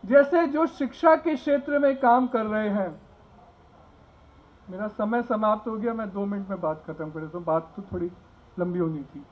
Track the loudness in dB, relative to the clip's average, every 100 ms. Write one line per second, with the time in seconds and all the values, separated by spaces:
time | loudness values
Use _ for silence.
0 | 6 6 6 4 2 0 -2 -2 -8 2
1 | 4 4 4 -2 0 0 0 2 2 4
2 | 4 4 4 -2 -2 -2 -2 -2 -4 -8
3 | -20 -20 -20 -20 -20 -20 -20 -20 -20 -20
4 | -20 -20 -20 -20 -20 -20 -16 -8 -8 -4
5 | -2 -2 0 0 2 0 -2 -4 -4 -4
6 | -6 -6 -4 -4 -6 -4 -4 -6 -10 -10
7 | -10 -8 -10 -8 -2 -2 -2 -16 -10 -6
8 | -6 -8 -20 -20 -18 -6 -4 -2 -2 -4
9 | -10 -16 -20